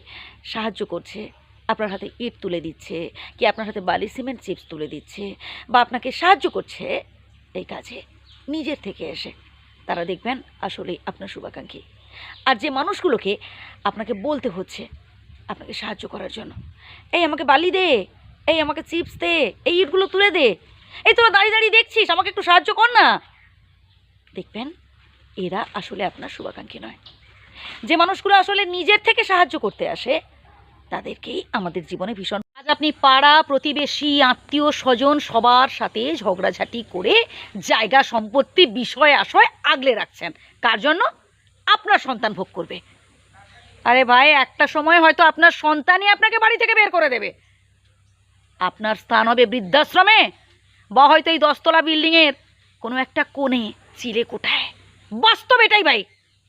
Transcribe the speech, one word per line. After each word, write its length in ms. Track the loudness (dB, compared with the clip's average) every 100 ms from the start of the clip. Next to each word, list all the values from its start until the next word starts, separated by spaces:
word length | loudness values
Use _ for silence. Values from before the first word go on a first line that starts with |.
| _ -20 -20 _
সাহায্য 420 | -14 -10 -10 -8
করছে, 460 | -10 -10 -14 -18 -18 _ _ _ -8
আপনার 240 | -6 -6
হাতে 180 | -8 -14 -12
ইট 140 | -12 -10
তুলে 200 | -8 -8
দিচ্ছে, 480 | -10 -16 -14 -12 -12 -16 -18 -2
কি 80 |
আপনার 220 | -2 -2 -10
হাতে 140 | -8
বালি 260 | -4 -4 -6
সিমেন্ট 340 | -10 -12 -12
চিপস 260 | -12 -14 -12
তুলে 180 | -14 -14
দিচ্ছে, 480 | -14 _ -16 -16 -16 -20 -18 -2
বা 120 | 0
আপনাকে 300 | 0 -4 -10
সাহায্য 380 | -4 0 0 0
করছে 540 | -6 -10 -14 -10 -10 -10 _ _ _ _
এই 100 | -16
কাজে 380 | -14 -16 -16 -20 -20 _ _ -20 -12
নিজের 300 | -8 -8 -10
থেকে 260 | -12 -14 -14
এসে, 220 | -12 -16 -18 _ _ _ _
তারা 200 | -10 -8
দেখবেন 360 | -6 -8 -8 -10 -12 -14
আসলেই 360 | -12 -12 -12 -12
আপনার 220 | -12 -14 -16
শুভাকাঙ্ক্ষী। 540 | -16 -16 -18 -20 -20 -20 _ _ -20 -20 -6
আর 100 | -2
যে 140 | -2 -4
মানুষগুলোকে 680 | -4 -4 -2 -2 -2 -4 -8 -12 -20 -20 -6
আপনাকে 300 | -4 -4 -10
বলতে 360 | -6 -4 -4 -6
হচ্ছে 380 | -8 -12 -14 -18 -20 _ _ _ -20 -16
আপনাকে 260 | -16 -14
সাহায্য 340 | -14 -12 -12 -14
করার 240 | -14 -14
জন্য, 240 | -14 -16 -18 -20 _ -20 -20 -4
"এই 120 | 0
আমাকে 200 | 0 -2
বালি 280 | 2 2 2
দে, 340 | 0 0 0 -2 _ -20 _ -2
এই 120 | -2
আমাকে 240 | -2 -6
চিপস 340 | -8 -8 -8 -6
দে, 360 | -2 0 -2 -2
এই 160 | -2 0
ইটগুলো 260 | 0 0 -2
তুলে 240 | 0 0
দে, 240 | 2 0 0 _ _ _ -2
এই 80 | 0
তোরা 160 | 4 4
দাঁড়িয়ে 220 | 4 2
দাঁড়িয়ে 200 | 2 2
দেখছিস, 380 | 2 2 -2 0
আমাকে 200 | 0 -2
একটু 120 | -4
সাহায্য 320 | 4 4 4
কর 280 | 0 4 4
না", 200 | 4 2 _ _ _ _ _ _ _ _ _ _ _
দেখবেন 380 | -18 -16 -16 -16 -18 _ _ _ _ _ -10
এরা 280 | -8 -8 -8
আসলে 320 | -12 -12 -8
আপনার 240 | -8 -8 -18
শুভাকাঙ্ক্ষী 500 | -14 -16 -16 -20 -20
নয়। 180 | -20 -20 -20 _ _ _ _ -20 -20 -12
যে 120 | -2
মানুষগুলো 400 | 2 2 0 2
আসলে 300 | 2 2 -2
নিজের 340 | -4 -4 0 2
থেকে 200 | 2 0
সাহায্য 360 | 0 0 0 -2
করতে 300 | -6 -6 -8
আসে, 320 | -6 -4 -4 _ _ _ _ _ _ -12
তাদেরকেই 540 | -12 -12 -16 -12 -12 -8
আমাদের 340 | -8 -6 -8
জীবনে 280 | -10 -10 -10
ভীষণ। 280 | -10 -8 -10 -12
আজ 120 | -12 -4
আপনি 240 | -2 -2
পাড়া, 500 | 2 2 4 6 4
প্রতিবেশী, 800 | 2 -2 -2 -4 -6 -4 -2 2
আত্মীয় 500 | 2 0 -4 -2 -2
স্বজন 480 | -2 -2 2 2 0
সবার 500 | -2 0 4 4 2
সাথে 460 | -2 -8 -6 -6
ঝগড়াঝাটি 680 | -4 -4 -2 -4 -4 -8 -10 -12
করে 320 | -6 0 0 0 -10 -16 -12
জায়গা 460 | -2 -2 4 2
সম্পত্তি 600 | 2 -2 -2 -2 0 4
বিষয় 480 | 4 2 -6 2 4
আশয় 320 | 4 2 2 2 _
আগলে 320 | -2 0 0
রাখছেন। 360 | -2 -6 -10 -14 -14 _ -4
কার 180 | -2 0
জন্য? 240 | 0 0 -2 -4 _ _ _ _
আপনার 340 | -2 0 2 0
সন্তান 340 | 0 -6 -6
ভোগ 140 | -6 -10
করবে। 260 | -10 -12 -14 _ _ _ _ _ _ _ -20 _ _
আরে 220 | 2 4
ভাই, 260 | 6 6 6
একটা 360 | 4 2 0 0
সময় 340 | 0 4 6
হয়তো 220 | 6 6
আপনার 280 | 4 6 4
সন্তানই 560 | 4 -2 0 0 2 2
আপনাকে 320 | 2 2 2
বাড়ি 180 | 0 2
থেকে 180 | 2
বের 160 | 2 2
করে 180 | 2 0
দেবে। 240 | -2 -8 -12 _ _ _ _ _ _ _ _ _ _ _ -6
আপনার 360 | -6 -4 -6
স্থান 320 | -6 0 0 2
হবে 180 | 4
বৃদ্ধাশ্রমে 840 | 2 2 0 2 4 4 6 6 4 _ _ _ _ _ -2
বা 160 | 4 6
হয়তো 240 | 6 4
এই 80 | 2
দশতলা 420 | 2 2 2 2
বিল্ডিংয়ের 520 | 2 0 2 4 2 0 _ _ _ _
কোনো 180 | -8 -6
একটা 260 | -6 -4
কোণে, 480 | -6 -4 -2 -2 -6 -14 _ -14
চিলে 260 | -6 -6
কোঠায়। 500 | -6 -6 -4 -4 -6 -14 _ _ -14
বাস্তব 480 | 0 0 0 2 2
এটাই 240 | 4 4
ভাই, 200 | 2 -2 -4 _ _ _